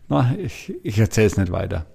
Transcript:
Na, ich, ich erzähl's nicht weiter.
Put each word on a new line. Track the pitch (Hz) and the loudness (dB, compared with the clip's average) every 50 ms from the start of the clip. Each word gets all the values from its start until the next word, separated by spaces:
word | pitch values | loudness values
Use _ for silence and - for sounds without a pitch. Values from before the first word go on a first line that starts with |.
| - - | -6 -2
Na, | 143 147 131 120 180 208 | 0 2 2 2 0 -2
ich, | 175 110 - - - - 190 - - | -4 -8 -10 -12 -12 -12 -12 -10 -6
ich | 170 98 107 | -4 0 2
erzähl's | 110 - - 113 107 98 - | 2 2 4 4 4 4 4
nicht | 101 98 87 87 | 2 -2 0 -2
weiter. | 92 92 - - 90 85 - | -4 -4 -4 -6 -6 -8 -10